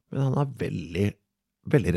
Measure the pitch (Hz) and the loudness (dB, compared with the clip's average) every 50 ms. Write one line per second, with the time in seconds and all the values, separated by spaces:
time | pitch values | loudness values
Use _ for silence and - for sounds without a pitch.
0 | _ - - 139 139 135 131 139 143 139 120 - 90 87 104 95 80 - 85 87 | _ -8 -4 -2 0 2 2 0 0 -2 -2 -6 -6 -4 -4 -6 -6 -4 -2 0
1 | 101 104 - _ _ _ _ _ _ _ _ _ - - 156 139 95 87 82 | 0 0 0 _ _ _ _ _ _ _ _ _ -4 2 2 2 4 2 0